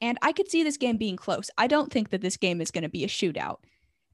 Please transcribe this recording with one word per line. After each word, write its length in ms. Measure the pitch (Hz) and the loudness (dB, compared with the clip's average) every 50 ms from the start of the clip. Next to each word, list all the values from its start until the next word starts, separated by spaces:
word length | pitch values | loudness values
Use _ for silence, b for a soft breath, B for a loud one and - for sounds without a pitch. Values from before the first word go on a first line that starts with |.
And 160 | 226 233 240 - | -2 -2 0 2
I 120 | - 302 311 | 2 2 2
could 160 | 392 392 - | 2 0 2
see 140 | 339 330 311 | 2 2 2
this 140 | 302 285 | 2 0
game 200 | - 254 240 226 | 0 0 0 0
being 180 | 208 220 202 180 | 0 0 -2 -4
close. 340 | - - 196 160 - - - - | -4 -2 -2 -2 -2 -4 -4 0
I 100 | - 233 | 0 2
don't 240 | 247 294 302 277 - | 4 4 2 2 2
think 180 | - 220 208 - | 0 -2 0 0
that 120 | 196 190 | -2 -2
this 140 | - 185 - | -2 -4 -2
game 220 | - 196 180 175 170 | 0 0 0 0 0
is 120 | 160 - | -2 -4
gonna 180 | - 170 160 147 | -4 -4 -4 -4
be 160 | - 170 123 | -4 -4 -4
a 20 | |
shootout 500 | 113 - - 202 170 127 87 67 73 - - _ _ _ _ _ _ _ _ _ _ | -4 -2 0 -2 0 0 -2 -6 -6 -8 -10 _ _ _ _ _ _ _ _ _ _